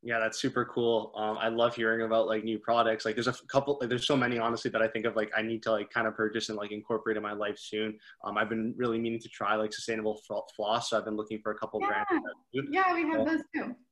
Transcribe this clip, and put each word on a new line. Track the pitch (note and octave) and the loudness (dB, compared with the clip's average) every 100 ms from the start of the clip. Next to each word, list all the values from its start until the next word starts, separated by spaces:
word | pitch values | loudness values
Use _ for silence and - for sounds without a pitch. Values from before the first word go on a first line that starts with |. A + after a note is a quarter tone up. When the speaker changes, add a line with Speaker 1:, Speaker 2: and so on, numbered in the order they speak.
Speaker 1:
Yeah, | A#2+ A#2 | 0 0
that's | A2 - | 0 0
super | C3+ B2+ A#2+ | -2 0 0
cool. | - A#2 A2+ G#2+ G#2 | 2 4 4 2 -4
Um, | G#2+ G#2+ | -2 0
I | A2+ | 0
love | A#2 A#2 | 4 2
hearing | A#2+ A2+ A2+ A2+ | 4 2 2 4
about, | A2+ G#2+ | 4 4
like, | A2 | 2
new | A2 G#2+ | 0 -4
products. | A2 A#2 A2+ A2 | 2 4 4 2
Like, | A2 A2 | 0 0
there's | A#2+ | -2
a | |
f-, | B2 - | -2 0
couple, | - - C#3+ | 0 2 -2
like, | B2 | 0
there's | B2 - | 0 2
so | C#3 | 2
many, | B2 A#2+ | 4 2
honestly, | A2+ A#2 B2+ | 0 0 0
that | A2 | 2
I | A2 | 2
think | A2+ | 2
of, | A2+ G#2+ | 0 0
like, | G#2+ G#2+ | 0 0
I | |
need | A2 A2+ | -2 -2
to, | A2+ | 0
like, | A2 G#2 | 0 0
kind | A#2+ A2+ | 0 -2
of | |
purchase | G#2+ A2 A2 - | 0 0 0 -4
and, | G#2+ | -6
like, | G#2 | -6
incorporate | G#2+ G2+ A2+ A2+ G#2+ | -8 -4 -2 0 -2
in | |
my | G#2 | -2
life | G#2 G#2 G#2 | -4 -4 -4
soon. | - G#2+ G#2+ G#2+ - - | -6 -4 -4 -6 -16 -12
Um, | - G#2 | -6 -2
I've | G#2+ | 0
been | A2+ A2 - | 0 -2 -2
really | B2 A2+ | -2 0
meaning | A#2 A2+ | -2 -4
to | A2+ | -8
try, | - G2+ A2 | -6 0 2
like, | G#2+ | 0
sustainable | - - A2+ G#2+ G#2+ - | -2 -4 -2 -2 -4 -6
fl-, | G#2 - | -6 -6
floss, | - G#2 A#2 - | -6 0 0 2
so | A2 | 0
I've | |
been | G#2+ G#2+ | 0 -4
looking | G#2+ G#2+ | -4 -6
for | A2 | -6
a | G#2+ | -6
couple | A2 G#2+ | -4 -2
Speaker 2:
Yeah. | G4+ | -2
Speaker 1:
brands. | G#4 G#4 E4+ F4+ - _ - C#4+ | -2 0 0 -2 -12 _ -6 -2
Speaker 2:
Yeah, | D#4 F#4+ | 2 2
we | F4 D#4 | 2 2
have | D#4+ | 2
Speaker 1:
So | C#4+ | 2
Speaker 2:
those | D#4+ - | 0 -2
too. | D4+ - B3+ _ | -8 -8 -10 _